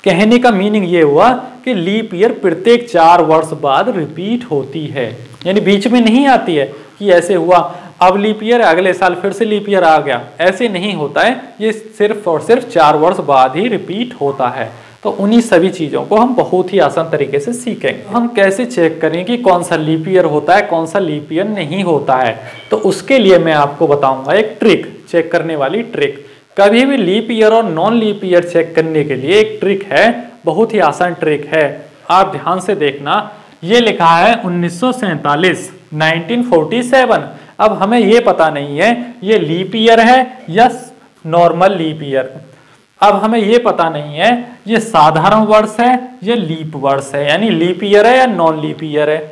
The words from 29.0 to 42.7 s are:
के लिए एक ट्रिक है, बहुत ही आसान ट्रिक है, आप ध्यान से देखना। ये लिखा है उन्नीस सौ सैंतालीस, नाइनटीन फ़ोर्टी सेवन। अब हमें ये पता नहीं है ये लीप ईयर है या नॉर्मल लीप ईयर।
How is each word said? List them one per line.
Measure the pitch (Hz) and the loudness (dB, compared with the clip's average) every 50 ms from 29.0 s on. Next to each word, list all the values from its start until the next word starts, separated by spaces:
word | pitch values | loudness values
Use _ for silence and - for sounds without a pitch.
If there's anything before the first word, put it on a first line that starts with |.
| 143 | -2
के | 147 135 | -2 -4
लिए | 127 127 143 190 214 | -6 -2 0 2 2
एक | 214 214 - - | 2 0 -2 -4
ट्रिक | - 190 196 196 - | -2 -2 -2 -2 -4
है, | - 135 151 196 233 240 - - - - - _ | -2 0 2 2 2 2 -2 -8 -14 -20 -6 _
बहुत | 165 156 175 226 226 226 | -4 0 0 -2 0 0
ही | 214 | 0
आसान | 175 151 143 - 180 180 170 | 0 0 2 0 -2 -2 -2
ट्रिक | - - 156 151 143 151 | -2 -2 -2 -2 -4 -4
है, | - 160 160 151 139 147 - - - - _ - - | -2 0 0 0 0 -2 -8 -18 -20 -20 _ -4 0
आप | 170 185 190 - | 2 2 2 2
ध्यान | 143 143 - 160 180 185 | -2 -8 -4 -4 -4 -4
से | 185 - 202 | -2 -4 -4
देखना। | 160 156 143 135 143 139 143 175 214 208 - - - - - - _ - | -2 -2 -4 -4 -4 -6 -4 -2 -2 -4 -6 -16 -20 -20 -20 -20 _ -4
ये | 170 220 240 | 0 2 2
लिखा | 233 214 - - 175 165 165 | 2 2 0 2 2 4 4
है | 165 180 220 233 226 - | 6 4 4 2 0 -2
उन्नीस | 185 175 175 175 170 165 - | -4 -4 -2 -4 -4 -4 -2
सौ | 254 254 | -2 -2
सैंतालीस, | 247 247 214 190 165 143 - 147 147 147 180 185 160 - - - - - _ _ 156 | -2 -2 -4 -4 -4 -4 -2 -2 0 2 2 0 0 -2 -6 -16 -18 -20 _ _ -6
नाइनटीन | 151 156 160 165 170 170 165 233 240 240 | -2 -2 0 0 -2 -4 -4 -4 -4 -2
फ़ोर्टी | - 180 165 151 156 220 240 240 | 2 2 0 0 0 -2 -4 -2
सेवन। | 247 254 262 254 233 214 160 143 - - - - - - - | 2 2 2 4 2 0 -2 -2 -6 -14 -18 -20 -20 -4 0
अब | 202 220 214 | 0 0 0
हमें | 160 190 202 233 247 | 0 -2 0 2 2
ये | 220 190 220 233 | 4 4 4 4
पता | 233 208 165 131 160 156 | 4 2 2 2 0 0
नहीं | 151 143 143 147 143 147 | 0 -4 -8 -6 -4 0
है | 180 226 240 240 - - - - 185 | 0 0 0 -2 -6 -14 -14 -10 -2
ये | 190 226 208 | 0 0 0
लीप | 165 147 165 175 190 185 - | 0 -2 -4 -4 -4 -4 -2
ईयर | 226 220 226 226 226 | 0 4 4 4 6
है | 226 226 247 262 254 247 - - - - | 6 6 4 4 2 0 -6 -16 -14 -4
या | 160 202 233 240 - - - - - _ _ _ _ _ _ | 2 2 2 2 2 -4 -14 -18 -20 _ _ _ _ _ _
नॉर्मल | 160 160 175 175 165 165 170 185 196 | -2 2 2 4 4 4 4 2 2
लीप | 202 175 165 160 156 156 151 | 2 0 -4 -4 -6 -8 -8
ईयर। | 139 135 135 - - - - - - - _ _ _ | -4 -4 -4 -4 -4 -10 -18 -20 -20 -20 _ _ _